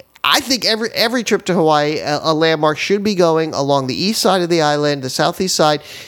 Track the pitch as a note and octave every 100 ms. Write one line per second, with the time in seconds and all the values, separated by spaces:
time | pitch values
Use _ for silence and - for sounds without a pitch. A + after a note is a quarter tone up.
0 | - - C3 A#3 A#3 B3 F#3+ A3 A3+ -
1 | A3 B3+ G#3+ G3 - F3+ D#3+ D3+ D3 D3+
2 | G2 D3 D#3+ D#3 D#3+ D#3 D3+ D3+ - G3+
3 | G3+ F#3 E3+ D#3+ D#3+ A2+ C#3 C#3 C3 A#2
4 | F#3 A3 A3 F#3 E3+ E3+ D3+ D3 D3 C#3+
5 | B2+ - D#3+ F3 F#3 - D#3 D3+ - -